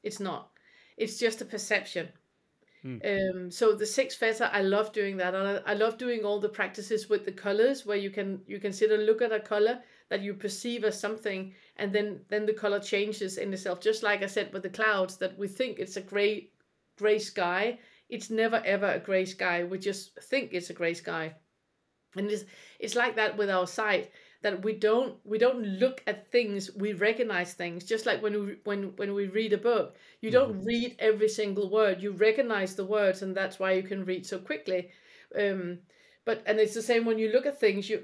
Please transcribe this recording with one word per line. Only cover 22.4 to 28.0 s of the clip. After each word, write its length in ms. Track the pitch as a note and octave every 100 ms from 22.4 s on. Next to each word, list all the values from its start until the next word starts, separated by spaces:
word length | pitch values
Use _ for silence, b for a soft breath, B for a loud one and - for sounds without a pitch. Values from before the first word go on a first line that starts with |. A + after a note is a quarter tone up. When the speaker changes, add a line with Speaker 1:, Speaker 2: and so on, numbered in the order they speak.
| - B B B
Speaker 1:
it's 160 | G#3+ A#3+
like 180 | A#3+ A3
that 200 | G#3+ G#3
with 140 | G3+
our 180 | F#3+ F3+
sight, 420 | - G#3+ G3 - B B B
that 220 | G#3 F#3+
we 80 | G#3
don't, 420 | G#3 G#3+ A3+ C4 -
we 140 | - G#3+
don't 240 | A#3+ B3
look 380 | G#3 F#3+ B3+ C4 -
at 240 | G3+ -
things, 380 | B3 A3 G3+ F#3+
we 180 | G#3 G3+
recognize 600 | F#3 G#3 A3+ A#3 F#3 F3
things. 320 | - F3 E3+
Just 200 | F#3 A3